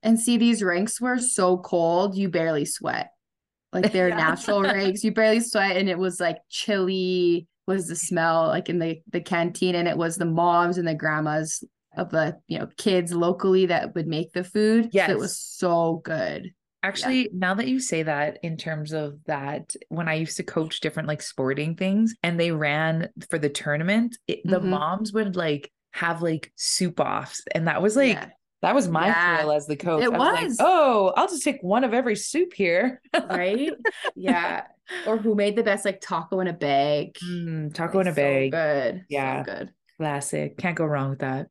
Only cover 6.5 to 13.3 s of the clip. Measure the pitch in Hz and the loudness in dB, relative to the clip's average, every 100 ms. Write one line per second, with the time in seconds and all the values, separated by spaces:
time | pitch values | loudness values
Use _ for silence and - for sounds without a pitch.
6.5 | - - 202 185 190 185 180 175 170 170 | -8 -2 0 0 0 0 2 2 2 -2
7.5 | _ - 190 170 165 - 170 165 165 160 | _ -4 -2 -2 -6 -2 0 2 4 2
8.5 | 160 - 175 165 165 - 180 170 175 170 | 0 -2 -2 -2 -4 -6 -8 -2 0 0
9.5 | 175 185 175 175 156 165 165 170 160 175 | 0 0 2 0 0 -2 0 0 2 4
10.5 | 170 175 180 170 156 156 156 156 151 156 | 4 2 0 -2 -2 -2 0 0 -2 -4
11.5 | - - _ _ - - 160 156 - _ | -8 -10 _ _ -8 -2 0 0 -4 _
12.5 | 160 - - 220 185 170 175 170 | -6 -6 -4 2 2 2 0 0